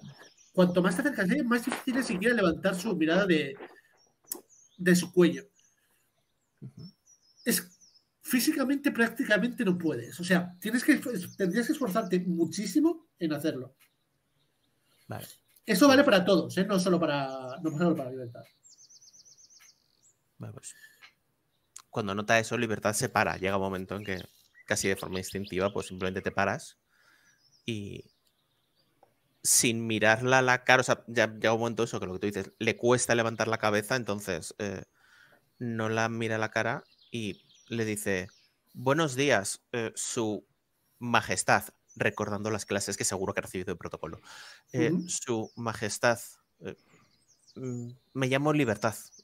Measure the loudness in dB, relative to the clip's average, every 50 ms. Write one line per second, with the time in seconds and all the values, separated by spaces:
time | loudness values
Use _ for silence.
0 | -12 -20 -20 -20 -20 -20 _ _ _ _ 2 4 4 4 4 2 2 2 2 0
1 | -2 -2 0 0 0 0 0 0 2 2 0 0 0 -2 -4 -4 -4 -2 -2 -2
2 | -2 -2 -2 0 2 2 2 4 2 2 2 2 0 -2 -2 -2 -4 -4 -2 0
3 | 0 2 2 2 4 4 2 2 2 -2 -8 -12 -16 -18 -20 -20 _ _ _ _
4 | _ _ _ _ _ -12 -12 -12 -14 _ _ _ _ _ _ -2 4 4 4 4
5 | 4 2 4 6 6 6 4 0 -10 _ _ _ _ _ _ _ _ _ _ _
6 | _ _ _ _ _ _ _ _ _ _ _ -20 -20 -18 -18 -18 -20 -20 _ _
7 | _ _ -20 _ _ _ _ _ -2 -2 -2 -2 -2 -6 _ _ _ _ _ _
8 | _ _ _ _ -8 -2 0 0 2 2 0 0 0 0 0 0 0 -2 0 2
9 | 0 0 0 -2 0 2 2 2 2 0 -2 -2 0 0 0 0 0 -2 -2 -4
10 | -6 -10 -10 -6 0 2 2 2 2 0 -8 -10 -6 -2 -2 0 4 4 4 4
11 | 2 -4 -6 -6 -6 -8 -4 -2 0 0 0 0 0 0 -2 -2 -2 -2 0 -2
12 | -2 0 0 -2 0 0 0 0 0 -2 -2 -6 -4 0 2 2 2 2 2 0
13 | _ _ _ -6 -4 -4 -4 -2 -2 -4 -4 -4 -8 -12 _ _ _ _ _ _
14 | _ _ _ _ _ _ _ _ _ _ _ _ _ _ _ _ _ _ _ _
15 | _ -14 -14 -12 -14 -16 -20 _ _ _ _ -12 -4 0 4 6 8 8 10 8
16 | 8 6 6 4 6 6 4 4 4 0 -2 -2 0 2 2 0 2 2 2 2
17 | 2 0 0 -2 -2 -4 -6 -8 -10 -10 -10 -6 -6 -6 -2 0 2 2 2 0
18 | -2 -8 -8 -10 -10 -12 -14 -16 -20 -20 _ _ _ -20 -20 _ -20 -20 -20 -20
19 | _ -20 _ _ -20 -20 -20 _ -20 -20 -20 -20 -20 -20 _ _ _ _ _ _
20 | _ _ _ _ _ _ _ -16 -16 -16 -16 -16 -18 -20 -20 -20 -20 -20 _ _
21 | -20 -20 _ _ _ _ _ _ _ _ _ _ _ _ -20 -20 -18 _ -6 -6
22 | -4 -4 -4 -4 2 4 4 4 4 2 -2 -4 -2 -2 -4 -2 -2 -2 -2 0
23 | -2 -2 0 0 0 0 0 -2 -2 -2 0 0 -2 -2 -4 -6 -8 -8 -8 -8
24 | -8 -8 -8 -8 -10 -16 _ _ _ _ _ _ _ -6 -4 -2 0 -2 -2 -2
25 | -4 -8 -6 -8 -8 -6 -8 -8 -8 -6 -4 -2 -2 -2 -2 -4 -8 -8 -8 -6
26 | -6 -4 -4 -4 -6 -6 -2 0 0 0 -2 -4 -8 -14 -20 _ _ _ _ _
27 | _ _ _ _ _ _ _ _ _ _ _ _ -10 -8 -8 -8 -8 -10 -12 -14
28 | -16 _ _ _ _ _ _ _ _ _ _ _ _ _ _ _ _ _ _ _
29 | _ _ _ _ _ _ _ _ -2 2 2 4 4 2 2 0 -2 -2 0 2
30 | 4 4 4 4 4 4 4 4 6 4 2 2 4 6 6 6 6 4 0 -2
31 | -2 -4 2 2 2 2 2 0 2 2 2 2 0 -2 0 0 -2 -2 -2 -6
32 | -6 -6 -6 -4 -4 -4 -4 -4 -8 -8 -8 -4 -2 -2 0 2 4 4 4 4
33 | 4 2 2 2 2 0 0 -2 -2 0 0 0 2 2 2 2 0 0 -4 -4
34 | -2 -2 -4 -4 -4 -4 -6 -6 -6 -10 -10 -8 -8 -8 -8 -10 -12 _ _ _
35 | _ _ _ -20 -20 _ _ _ _ _ _ -10 -8 -6 -4 -4 -2 -2 0 0
36 | 0 0 0 -2 -4 -2 -2 -2 -4 -2 -2 -2 -2 -2 -2 -6 -8 _ _ _
37 | _ _ -10 -8 -6 -6 -8 -10 _ _ _ _ _ -8 -4 -4 -2 -2 -4 -4
38 | -2 0 0 0 -2 -4 _ _ _ _ _ _ _ _ -12 -4 0 2 2 2
39 | 2 0 0 0 2 4 4 2 2 -2 -8 -10 _ _ -6 -4 -4 -4 -6 -8
40 | -8 -6 -4 -2 -2 -2 -2 -4 -8 _ _ _ _ _ _ _ _ _ _ -12
41 | -4 4 4 4 4 4 -2 -2 2 4 4 2 2 -2 -16 _ _ _ -6 -2
42 | -2 -2 0 -2 -4 -4 -4 -4 -4 -2 -4 -4 -4 -2 -2 -2 -2 -4 -6 -4
43 | -4 -4 -2 -4 -4 -4 -4 -4 -6 -6 -6 -8 -6 -6 -8 -10 -10 -12 -12 -12
44 | -12 -12 -14 -14 -18 -20 -20 -20 -20 -20 -20 -20 _ _ -4 -2 0 0 0 -2
45 | -4 -4 -8 -8 -4 -4 -4 -4 -4 -6 -8 -8 -6 -6 -6 -4 -4 -6 -4 2
46 | 2 2 2 2 -2 -16 -18 _ _ _ _ _ -14 -14 -14 _ _ _ _ _
47 | _ _ _ _ _ _ _ _ _ _ -16 -12 -10 -10 -8 -10 -10 -12 -16 -20
48 | _ _ -4 -2 0 2 2 2 2 2 4 4 4 2 2 0 0 -2 -2 -4
49 | -12 -18 _ -20